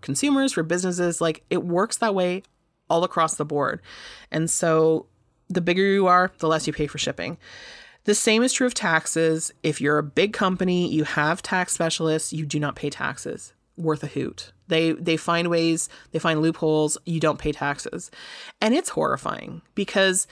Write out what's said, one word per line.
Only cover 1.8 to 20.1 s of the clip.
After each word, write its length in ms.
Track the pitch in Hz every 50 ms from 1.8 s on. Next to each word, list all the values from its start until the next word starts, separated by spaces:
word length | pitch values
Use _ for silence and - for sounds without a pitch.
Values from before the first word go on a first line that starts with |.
| 208 233 - -
that 160 | 233 220 196
way 280 | 185 185 180 180 190 - _ _ _ _ _ _ _ _ -
all 140 | 170 170 180
across 320 | 180 - 170 160 156 -
the 80 | - 151
board. 360 | 151 147 143 135 - - - - - - - - - - - - -
And 180 | - 160 165 165
so 560 | - - 175 165 160 160 160 160 160 - - - _ _ _ _ _ _ _ -
the 120 | 180 190
bigger 220 | 170 180 175 190
you 240 | 196 196 196 202 190
are, 240 | 180 180 180 180 190 - -
the 100 | 165 156
less 180 | 160 151 135
you 60 | 151
pay 140 | - - 147
for 120 | 143 - 151
shipping. 400 | - - - - 85 139 175 - - - - - - - - - - - - _ _
The 100 | 208 208
same 280 | - - 226 220 226
is 100 | 247 262
true 140 | - - 254
of 80 | 247 -
taxes. 800 | - - 175 160 160 - - - 165 165 160 160 160 - - - _
If 180 | - 151 147 -
you're 180 | 139 147 151 151
a 40 |
big 300 | 156 143 - 156 190 214
company, 560 | - - 208 185 185 - 185 185 180 180 175 -
you 160 | 143 156 151
have 380 | - - 156 147 151 170 -
tax 300 | - - 202 185 180 -
specialists, 600 | - - 170 160 - - 160 160 156 156 - -
you 140 | - 156 156
do 120 | 143 156 151
not 180 | 147 143 -
pay 140 | - - 143
taxes 600 | - - - - 135 - - - - - - - _ _ _ _ _
worth 260 | 180 165 156 156 143
a 60 | 156 143
hoot. 440 | - 143 131 - - - - - _ _ _ -
They, 240 | 160 160 165 165
they 240 | - - 170 175 160
find 320 | 156 - - 170 170 175 170
ways, 400 | 170 165 165 165 160 160 - - - - - _
they 60 | - 156
find 240 | - 165 160 151
loopholes, 560 | 160 165 160 - 165 156 156 156 151 151 - - -
you 140 | 175 165 156
don't 180 | 160 156 143 -
pay 140 | - 151
taxes. 580 | 143 - 143 143 139 - - - - 175 - - - - - - - - - - - _
And 140 | 208 220 254
it's 160 | 359 - -
horrifying, 720 | - 160 151 - - - - - - - - - - 165 - _ _
because 520 | 202 196 - - 202 190 190